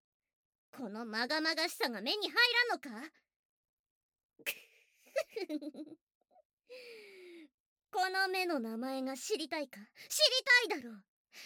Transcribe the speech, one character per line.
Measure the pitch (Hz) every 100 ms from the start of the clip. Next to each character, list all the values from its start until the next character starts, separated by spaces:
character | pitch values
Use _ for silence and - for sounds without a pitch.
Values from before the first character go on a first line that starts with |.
| _ _ _ _ _ _ _
こ | - 220
の | 214
ま | 233 220 247
が | 311
ま | 320
が | 320 320
し |
さ | - 294
が | 214
目 | 233 415
に | 359
入 | 339 480
ら | 466
ん | 480
の | 359
か？ | 277 214 311 - _ _ _ _ _ _ _ _ _ _ _ -
<laughs> | - - - - _ _ - - - 453 370 302 294 - 302 311 _ _ _ 719 _ _ _ 508 480 453 403 381 359 339 302 _ _ _ _
こ | 392 370
の | 381 381
目 | 381 359
の | 294
名 | 226 226
前 | 262 269
が | 262 269
知 | - 415
り | 311
た | 311
い | 277
か？ | 202 214 - -
知 | -
り | 605 508 494 494 415
た | 320
い |
だ | 240
ろ |
う。 | 208 - _ _ -